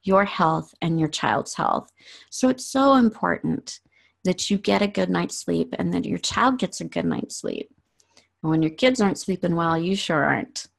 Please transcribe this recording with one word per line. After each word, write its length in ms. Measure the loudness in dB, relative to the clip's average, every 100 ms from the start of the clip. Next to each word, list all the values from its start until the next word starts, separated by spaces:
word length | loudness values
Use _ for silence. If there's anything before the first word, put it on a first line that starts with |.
your 220 | 4 2
health 500 | 2 2 2 2 -6 _
and 180 | -2 0
your 100 | 0
child's 460 | 0 0 0 -2
health. 380 | -2 0 0 -4 _ -20 -20 -16
So 180 | 0 0
it's 180 | 0 -4
so 280 | 2 6
important 840 | 6 4 2 -2 -2 -2 -4 -8 -18 _ _ _ _
that 260 | -2 -2 -2
you 80 | -2
get 240 | 2 2
a 60 | 2
good 220 | 0 0
night's 280 | 0 -2 -6
sleep 360 | -4 -2 -2 -2
and 140 | -2
that 100 | -2
your 140 | -4 -4
child 400 | -4 0 2 2
gets 220 | -4 -6
a 40 |
good 200 | -8 -4
night's 320 | -2 -4 -6 -8
sleep. 340 | -8 -8 -10 _ _ _ _ _ _ _
And 80 | 0
when 120 | 2
your 80 | 0
kids 300 | 2 0 4
aren't 180 | 2 0
sleeping 360 | -4 -2 0
well, 240 | 0 0 0
you 160 | 0
sure 300 | -2 0 2
aren't. 420 | 2 0 -4 -12 -16